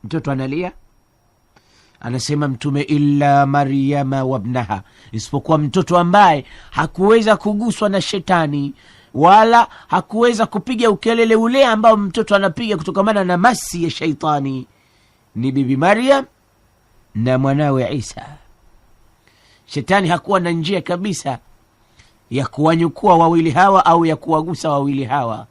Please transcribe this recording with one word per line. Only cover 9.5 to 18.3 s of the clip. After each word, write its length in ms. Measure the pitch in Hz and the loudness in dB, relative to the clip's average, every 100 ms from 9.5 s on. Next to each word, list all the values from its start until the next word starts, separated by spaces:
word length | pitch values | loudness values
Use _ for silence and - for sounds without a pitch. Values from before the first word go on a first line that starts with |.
| 233 240 - - | 4 2 -4 -4
hakuweza 580 | 175 - 214 240 220 226 | -4 -2 0 0 0 -2
kupiga 440 | 214 208 240 233 | -4 -6 0 0
ukelele 460 | 196 226 233 226 220 | 0 0 2 2 2
ule 300 | 226 262 269 | 2 2 2
ambao 300 | 220 226 220 | 4 4 4
mtoto 400 | 202 226 208 202 | 0 -4 0 0
anapiga 400 | 196 156 233 196 | 0 -4 -4 -4
kutokamana 480 | 156 190 202 208 | -4 -2 0 0
na 120 | 180 180 | 0 2
masi 460 | 220 233 - 175 | 2 0 -8 -6
ya 60 | 165 | -6
shaitani, 760 | - 160 139 160 147 139 131 127 _ _ _ _ _ _ 104 | -4 -6 -4 -2 -2 -4 -8 -12 _ _ _ _ _ _ -6
ni 160 | 127 | -4
Bibi 240 | 135 127 135 | -2 -2 0
Maryam 480 | 165 208 254 277 262 _ _ _ _ _ _ _ _ | 2 2 2 2 0 _ _ _ _ _ _ _ _
na 240 | 104 120 127 | -6 -2 0
mwanawe 560 | 135 139 147 135 123 | 0 0 0 0 -2
Isa. 320 | 135 - - - | -6 -10 -14 -18